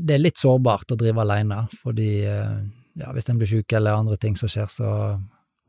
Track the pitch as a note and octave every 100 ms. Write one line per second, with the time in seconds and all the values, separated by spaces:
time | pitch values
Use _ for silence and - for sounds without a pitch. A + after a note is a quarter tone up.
0 | E3 C#3+ D#3 - C3+ C3 B2+ G2+ - A#2+
1 | A2+ A2 G#2+ G#2 G#2+ G#2 A2 - B2 A2+
2 | G#2+ G#2 G2+ G#2 G#2 G#2 G2+ - _ -
3 | C3 B2+ A2+ A#2 G#2+ A2 G2+ A2 G#2+ G#2+
4 | A2 G#2 G#2+ G2+ A2 - G#2 - A2 G#2
5 | G#2 G2+ G2 _ _ _